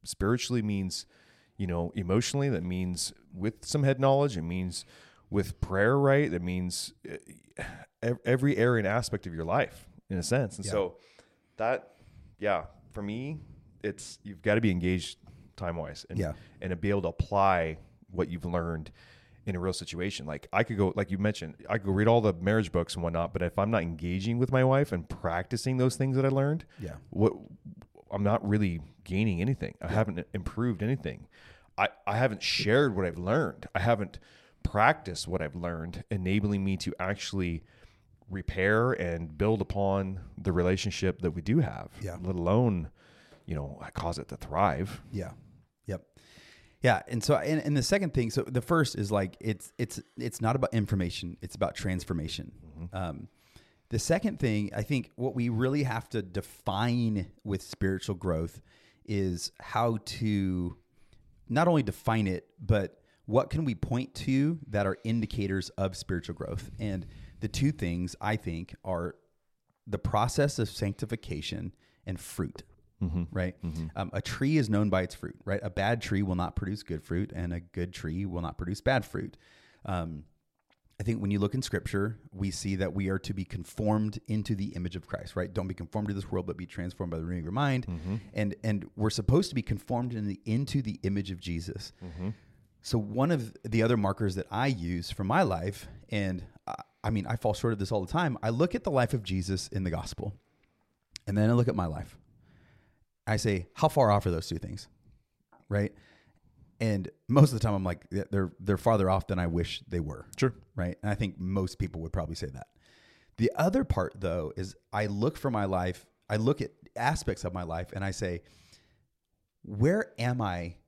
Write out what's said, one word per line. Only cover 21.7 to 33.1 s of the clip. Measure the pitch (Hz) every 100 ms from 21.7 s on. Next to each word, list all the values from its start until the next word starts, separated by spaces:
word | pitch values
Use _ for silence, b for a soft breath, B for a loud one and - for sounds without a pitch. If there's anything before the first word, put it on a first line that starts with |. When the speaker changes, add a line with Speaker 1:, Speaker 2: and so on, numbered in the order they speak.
| 107
Speaker 1:
could | 95
go |
read | 95 107
all | 117
the | 107
marriage | 85 92 110 98
books | 90 82
and | -
whatnot, | 85 85 85
but | -
if | 87 -
I'm | 101
not | 113
engaging | 85 82 85 92 101 117
with | 127
my | 131
wife | 131 135 147
and | 90 80
practicing | - 87 85 92 113 - 131
those | 127 131
things | 135 131
that |
I | 135
learned, | 135 139 160 - B
Speaker 2:
Yeah. | 92 71 -
Speaker 1:
what, | 90 107 - - - - - - - -
I'm | 101
not | 101 113 101
really | 104 101 82 73 -
gaining | - 92 110 87
anything. | 101 135 - -
I | -
Speaker 2:
Yeah. |
Speaker 1:
haven't | 101 107 87 -
improved | 107 90 - 120 98
anything. | 107 131 80 64 - B B B B -
I, | 101 - -
I | 104
haven't | 131 104
shared | - - 104 120 143 98
what |
I've | 92